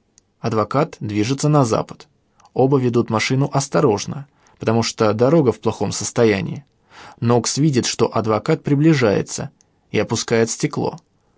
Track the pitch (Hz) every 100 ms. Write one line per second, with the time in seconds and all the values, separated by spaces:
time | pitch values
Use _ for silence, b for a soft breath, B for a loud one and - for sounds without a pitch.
0 | _ _ _ _ - 110 104 135 160 -
1 | 120 104 104 139 147 151 123 107 - -
2 | - _ _ b b - 131 139 123 120
3 | 113 113 - 131 139 139 135 170 151 101
4 | - 143 139 b b b - 113 113 -
5 | 110 107 123 165 131 - 110 - 98 85
6 | 104 - 117 98 107 143 - _ B B
7 | B B 117 120 113 - 156 127 - -
8 | 113 117 107 107 - 160 - 143 156 151
9 | 117 95 - - - - _ _ _ 110
10 | 101 113 - 113 113 - 151 - 117 -
11 | _ _ _